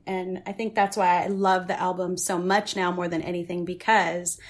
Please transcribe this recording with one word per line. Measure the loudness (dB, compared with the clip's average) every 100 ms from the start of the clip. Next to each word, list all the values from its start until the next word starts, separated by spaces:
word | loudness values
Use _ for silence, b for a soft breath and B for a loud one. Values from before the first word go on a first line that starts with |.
| -6
And | -4 -4 -6 -8
I |
think | -6 -2
that's | 2 2 4
why | 4 4
I | 2
love | 2 4 2 0
the | -2
album | -2 -2 -2 -2
so | -2 0
much | 2 2 0 -2
now | 0
more | 0 -2
than | -2
anything, | -2 -4 -4 -4 -6
because | -4 2 4 4 0 -4 -6 B